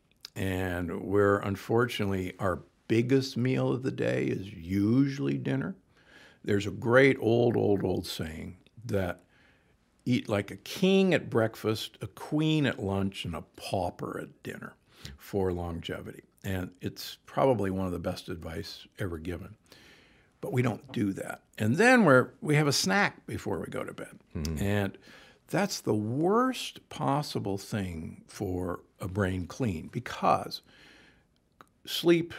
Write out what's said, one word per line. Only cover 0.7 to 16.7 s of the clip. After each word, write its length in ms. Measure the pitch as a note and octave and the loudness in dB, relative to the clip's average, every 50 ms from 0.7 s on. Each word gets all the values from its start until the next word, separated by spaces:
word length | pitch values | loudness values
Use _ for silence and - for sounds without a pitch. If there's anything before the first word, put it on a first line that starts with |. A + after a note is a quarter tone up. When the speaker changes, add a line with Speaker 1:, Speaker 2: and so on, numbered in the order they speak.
| F2 F2 F2+ E2+ F2+ G2+ | -2 -2 -4 -4 -6 -6
Speaker 1:
where 360 | - - F#2+ G2+ G2+ G2+ G2+ G2+ | -4 0 2 4 6 6 4 4
unfortunately 920 | - G2+ G2 F#2 - - A#2 A#2 B2 A#2+ - - G#2+ G2 G2 F#2+ F#2 F2+ - - | 2 0 -4 -4 -2 0 2 2 2 2 0 -2 -2 0 0 -2 -2 -4 -4 -2
our 200 | G#2 F#2+ E2+ D2 - - _ _ _ - | 0 0 0 -2 -4 -12 _ _ _ 2
biggest 480 | A2 A2+ A#2+ B2+ C3+ C3+ C3 - - | 2 2 4 4 4 2 2 0 -2
meal 360 | A2+ A#2+ B2+ C3 C3 C3 C3 | -2 0 0 0 0 0 0
of 120 | C3+ B2 B2+ | 0 -2 -2
the 80 | C3 | -4
day 340 | B2 B2+ A#2 A#2+ - - - | -4 -2 -2 0 0 0 0
is 280 | D2+ D#2 - F#2 G2+ F#2+ | -2 -2 -4 -6 -8 -12
usually 840 | E2+ E2 E2+ F#2+ G2 G2+ G#2+ A#2 C3+ C#3+ C#3 C3+ C#3+ C#3 C#3 C#3+ C3+ | -12 -8 -2 0 2 4 4 4 4 4 2 0 -2 -2 -2 -2 -2
dinner. 380 | B2+ C3+ C3+ C3 D3+ F#3 F#3+ - _ _ _ _ _ _ - - - - - _ - | -2 -2 -2 -2 -4 -6 -8 -10 _ _ _ _ _ _ -20 -20 -20 -20 -20 _ -4
There's 240 | - G#2 G2+ F#2+ G2+ | -2 0 0 0 -2
a 40 | |
great 460 | - G2+ G#2+ A2+ A#2 C3 C3+ C3+ C3 - | -6 -4 0 4 6 8 8 8 6 4
old, 380 | - A2 A#2 A#2+ A#2+ A#2 G#2+ A2 | 2 2 4 4 4 4 4 2
old, 260 | G#2+ G#2 G2+ F#2 F#2 | 2 2 2 2 2
old 220 | F#2+ F#2 G2 F2+ | 0 0 -2 -4
saying 520 | - - - E2+ D#2+ D#2+ E2 E2+ - - - _ _ _ - - | -6 -6 -8 -8 -8 -8 -10 -10 -12 -14 -16 _ _ _ -16 -6
that 360 | A#2 G#2+ G2 F#2 F2 F2 - - _ _ _ _ _ _ _ _ _ _ _ _ _ _ _ _ | -2 0 0 0 0 -4 -6 -12 _ _ _ _ _ _ _ _ _ _ _ _ _ _ _ _
eat 220 | B2 B2 A#2 - - | 0 0 0 0 0
like 220 | G#2+ G2+ G2+ - | 0 -2 -2 -4
a 60 | G2+ - | -8 -14
king 560 | - - - - F#3 F#3 G3 F#3+ F#3+ F#3 D#3+ | -12 -12 -4 0 2 4 6 6 6 4 4
at 160 | B2+ - A2+ | 2 0 0
breakfast, 680 | A#2+ A#2 A2+ A2 - - - G#2+ A2 G#2+ - - - - | 2 2 2 2 0 -2 -2 -2 -2 -2 -4 -8 -10 -12
a 60 | - - | -14 -14
queen 580 | - - - - D3+ D3+ D#3 D#3 D#3 D#3 C#3+ | -12 -14 -8 -4 -2 0 2 2 4 2 2
at 160 | A#2+ - - | 2 0 -2
lunch, 440 | G2+ G2 G2 G2 G2 G2 - - - | -2 -2 0 0 0 -2 -2 -6 -8
and 100 | - D#2+ | -8 -8
a 80 | D#2 - - _ | -8 -10 -12 _
pauper 640 | - - - - G2 F2 F2+ - - - - - - | -16 -8 -6 -4 -2 -2 -4 -4 -6 -8 -8 -8 -8
at 220 | - - - _ - | -10 -12 -14 _ -14
dinner 320 | - - - - - - _ _ _ _ - - - - - | -12 -12 -12 -14 -16 -16 _ _ _ _ -20 -18 -18 -18 -18
for 340 | - - - G2+ F#2+ F#2 | -14 -6 -2 -2 0 0
longevity. 720 | F2 F2 F2 E2+ E2 E2 E2 - E2 - - - - - - _ _ _ - | 0 -2 -4 -6 -6 -8 -8 -8 -8 -8 -8 -12 -14 -16 -18 _ _ _ -6
And 280 | G2+ F#2+ F#2 F2+ F2+ | -4 -4 -4 -4 -6